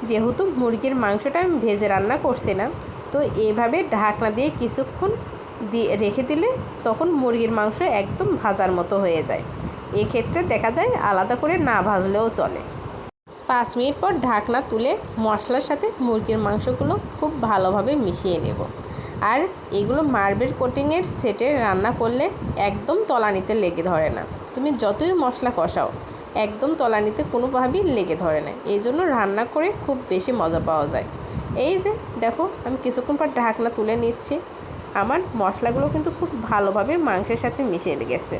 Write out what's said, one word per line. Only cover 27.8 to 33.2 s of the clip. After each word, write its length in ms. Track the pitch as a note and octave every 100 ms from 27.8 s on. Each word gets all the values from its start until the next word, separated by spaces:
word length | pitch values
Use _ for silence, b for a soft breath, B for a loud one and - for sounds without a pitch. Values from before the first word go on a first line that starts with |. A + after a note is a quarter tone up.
লেগে 320 | G4 B3 F3+ D#3+
ধরে 260 | F3 D#3
না, 100 | D3 - -
এই 140 | G3+
জন্য 200 | A3 C#4+
রান্না 400 | F4+ B3+ G3 G3+ A#3
করে 220 | - E4 G#4
খুব 160 | - C4 -
বেশি 220 | F#3 F#3
মজা 300 | B3 E3 E3 -
পাওয়া 200 | D#3 D3
যায়। 200 | B2+ - - B B B -
এই 160 | C4 F#4
যে 120 | F#4+ A4 - -
দেখো 240 | A3+ A3+ F4+ -
আমি 140 | C4 C4
কিছুক্ষণ 340 | B3+ B3 B3+
পর 120 | D4